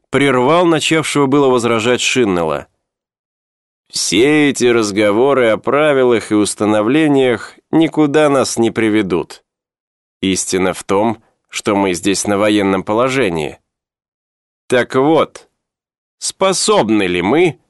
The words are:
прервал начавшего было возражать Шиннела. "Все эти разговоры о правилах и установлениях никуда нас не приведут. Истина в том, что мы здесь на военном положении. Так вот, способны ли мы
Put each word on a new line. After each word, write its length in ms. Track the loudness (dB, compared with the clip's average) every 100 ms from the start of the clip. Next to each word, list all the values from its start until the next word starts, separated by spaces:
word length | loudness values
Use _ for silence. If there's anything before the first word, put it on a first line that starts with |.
| _
прервал 540 | 0 0 2 2 2 2
начавшего 600 | 0 0 -2 -2 0 2
было 240 | 2 2
возражать 520 | 2 0 0 0 0
Шиннела. 680 | 0 0 0 0 -2 -4 -8 _ _ _ _ _ _ _ _ _ _ _ _
"Все 600 | -8 -2 0 2 2 0
эти 160 | 0 0
разговоры 840 | 2 0 0 0 2 2 2 0
о 100 | 0
правилах 760 | -2 0 0 2 2 0 0
и 40 | 0
установлениях 1200 | 0 -2 0 0 0 0 2 2 0 -2 -8 -20 _
никуда 580 | 0 0 0 0 2 2
нас 280 | 2 0 0
не 120 | -2
приведут. 760 | 0 0 0 0 -2 -4 -14 _ _ _ _ _ _ _ _
Истина 520 | -4 -4 -4 -2 -2
в 100 | -4
том, 400 | -2 -2 -2 -4 _ _ _
что 280 | -8 -4 -2
мы 200 | -2 -2
здесь 320 | -2 -2 -2
на 100 | 0
военном 460 | 0 2 0 -2
положении. 760 | -2 -2 -2 -2 -2 -4 -8 -10 _ _ _ _ _ _ _ _ _ _ -4
Так 260 | -2 0
вот, 560 | 0 2 2 0 -6 _ _ _ _ _ _ _ _
способны 880 | -10 -4 -2 -2 0 0 2 0 0
ли 160 | -2
мы 360 | 0 2 0 -2